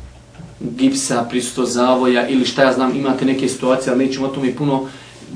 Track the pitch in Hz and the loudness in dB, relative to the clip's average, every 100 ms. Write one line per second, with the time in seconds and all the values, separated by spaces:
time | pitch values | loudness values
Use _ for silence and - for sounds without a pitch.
0 | - - - - - - - 254 - - | -18 -20 -20 -20 -18 -10 -8 0 2 2
1 | - 120 120 123 - 131 120 120 123 127 | -2 -2 -2 -2 -2 -2 0 2 4 4
2 | 127 123 120 131 120 135 135 123 127 135 | 4 2 2 0 2 2 2 2 0 0
3 | 139 - 135 127 131 - 127 127 135 123 | 0 0 0 0 -2 -2 0 0 2 0
4 | 131 - 135 147 131 120 147 135 135 - | 0 0 -4 -2 -2 0 0 0 -4 -12
5 | - - - | -20 -20 -16